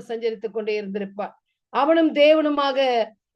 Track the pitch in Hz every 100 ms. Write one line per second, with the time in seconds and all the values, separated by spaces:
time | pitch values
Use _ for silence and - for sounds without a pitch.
0 | 214 226 226 220 220 220 214 214 202 202
1 | 196 202 190 _ _ _ _ 233 294 330
2 | 320 254 294 311 302 285 277 269 269 240
3 | 208 _ _